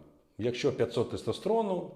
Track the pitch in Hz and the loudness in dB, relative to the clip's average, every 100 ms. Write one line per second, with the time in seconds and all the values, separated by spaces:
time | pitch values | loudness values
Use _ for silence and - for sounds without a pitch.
0 | - - _ - 117 117 139 - 113 127 | -16 -20 _ -4 -2 2 0 2 2 2
1 | 113 101 - 107 - 226 214 180 - | 0 -2 -4 -2 0 2 2 -2 -4